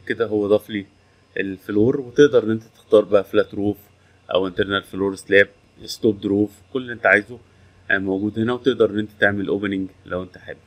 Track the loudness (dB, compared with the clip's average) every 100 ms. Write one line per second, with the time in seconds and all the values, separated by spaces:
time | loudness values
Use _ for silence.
0 | -8 -6 -4 -2 2 0 0 -8 -10 _
1 | _ _ _ -10 -8 -10 -4 0 0 0
2 | -2 4 4 4 0 -2 -8 _ _ 4
3 | 4 2 2 -2 -2 -2 -4 -4 _ _
4 | _ _ -4 -2 -2 -2 -2 -4 -6 -4
5 | -4 -4 2 4 4 _ _ _ -16 -2
6 | -2 0 0 0 -2 -6 _ -10 -8 -2
7 | 4 4 2 -10 _ _ _ _ -4 -2
8 | -2 -2 -4 -4 -4 -2 0 2 0 0
9 | -8 -2 -2 -2 -4 -4 -2 -4 -6 -12
10 | -10 -8 -8 -14 -18 -20